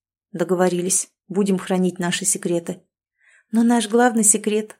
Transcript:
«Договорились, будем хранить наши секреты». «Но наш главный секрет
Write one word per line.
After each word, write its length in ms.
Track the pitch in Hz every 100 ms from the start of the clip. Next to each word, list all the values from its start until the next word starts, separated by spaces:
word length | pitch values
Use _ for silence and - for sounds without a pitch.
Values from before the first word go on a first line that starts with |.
| _ _ _
«Договорились, 800 | 165 165 180 185 175 180 - - _ _
будем 280 | 190 202 185
хранить 420 | - 185 185 180
наши 260 | 180 - 185
секреты». 580 | 190 175 170 170 175 _ _ _ _ _ _ _
«Но 120 | 220
наш 240 | 233 240 214
главный 380 | 233 247 226 214
секрет 520 | 208 214 214 214 -